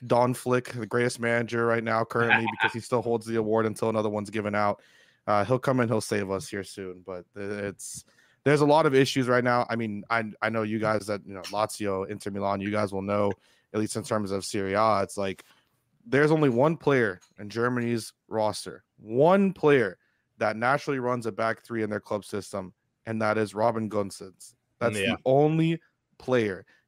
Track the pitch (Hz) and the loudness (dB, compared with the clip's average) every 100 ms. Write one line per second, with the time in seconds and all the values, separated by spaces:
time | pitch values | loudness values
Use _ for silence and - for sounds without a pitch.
0 | 123 120 123 123 123 123 123 120 107 120 | 0 4 4 0 0 0 0 -10 -4 0
1 | 120 120 117 117 117 117 117 117 113 110 | 0 0 0 0 0 0 2 0 0 0
2 | 113 120 117 120 113 110 107 117 - 123 | 0 0 2 2 0 -2 -4 -4 -2 -2
3 | 117 117 110 113 107 110 110 101 113 110 | 0 -2 -2 -2 0 0 0 -2 -2 0
4 | 107 104 101 107 104 104 104 104 _ _ | -2 -4 -6 -4 -2 0 0 -2 _ _
5 | _ _ - 104 101 127 - 127 117 113 | _ _ 0 0 2 0 2 2 2 0
6 | - 107 98 95 - 101 95 - 95 90 | 0 -2 -2 -4 -6 -10 -10 -12 -12 -12
7 | 90 90 87 101 101 104 101 95 - - | -14 -14 -14 -12 -8 -6 -8 -8 -14 -16
8 | - _ _ _ - 147 147 151 156 135 | -18 _ _ _ 2 4 6 6 6 4
9 | 131 139 123 123 123 123 120 117 113 104 | 4 2 2 2 4 2 0 -2 -4 -6
10 | - 117 110 - 110 113 107 110 107 110 | -2 -2 -2 -4 -2 -2 -2 0 0 0
11 | 98 104 98 95 87 104 107 - 104 95 | -2 -8 -8 -14 -8 -2 -2 -2 -4 -2
12 | 98 104 - 98 98 101 98 104 104 98 | -4 -8 -8 -4 -2 -2 -2 -2 -2 -4
13 | 98 104 104 98 _ _ _ 107 110 117 | -2 0 0 -2 _ _ _ -4 -2 -4
14 | - 110 101 95 90 107 95 98 110 101 | -4 -4 -2 -4 -4 -4 -2 2 4 2
15 | 98 - 98 92 - _ _ _ _ _ | 0 -2 -4 -6 -14 _ _ _ _ _
16 | - 131 151 156 147 117 147 170 - 139 | 0 2 4 4 4 4 2 2 2 2
17 | 110 92 _ - 104 107 120 123 117 117 | 2 -2 _ -18 -10 -2 -2 0 -2 -2
18 | 107 - _ 110 107 98 90 - _ _ | -4 -16 _ -2 -2 -2 -10 -16 _ _
19 | 104 117 156 196 196 - 151 139 104 87 | -6 2 4 6 4 2 4 4 4 -4
20 | _ _ _ _ 110 107 120 143 - 135 | _ _ _ _ -2 0 0 0 0 -4
21 | 123 123 113 101 113 110 - 117 107 104 | -2 -2 -4 -2 -2 -2 -6 -4 -4 -6
22 | - 107 - 104 - 101 92 - _ _ | -4 -6 -6 -10 -8 -10 -10 -16 _ _
23 | - 113 110 107 107 98 117 113 110 104 | -10 -2 0 0 0 0 0 0 -2 -4
24 | 98 - 95 - - _ _ _ 120 104 | -4 -8 -18 -18 -20 _ _ _ -2 0
25 | 95 90 - 135 151 160 160 165 - _ | -2 0 2 4 4 4 2 0 -6 _
26 | _ _ - 127 107 90 - _ | _ _ 0 2 2 -4 -12 _